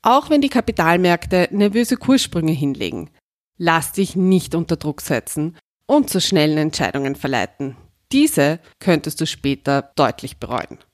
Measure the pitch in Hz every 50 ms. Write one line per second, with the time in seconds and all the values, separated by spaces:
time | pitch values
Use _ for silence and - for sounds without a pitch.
0 | - 226 247 285 294 - 311 285 277 277 - 254 - - 220 - 165 160 170 180
1 | 180 175 175 170 - - 190 180 175 - - 202 202 208 196 226 240 - 262 -
2 | - - 269 262 - - - 175 160 160 156 135 147 143 131 - 101 85 - 87
3 | 85 - _ _ _ _ _ _ _ _ _ _ 175 165 165 165 165 - - 196
4 | 196 - - 185 185 185 190 180 - - - 165 165 - 170 156 - 151 143 -
5 | - - 147 113 - - - 156 151 165 165 - _ _ _ _ _ - 269 302
6 | 262 - - 185 - - 196 165 151 156 151 151 151 160 151 - 147 95 - 143
7 | 139 135 143 - - 139 135 117 92 - _ _ 139 139 127 - - _ _ _
8 | _ _ - 269 302 302 - - 143 143 160 175 _ - _ _ - 190 170 151
9 | - 156 - - 156 - - - - 139 139 131 _ 143 139 139 135 - _ -
10 | 147 113 - - - 123 - - 123 - 120 - - - - - _ _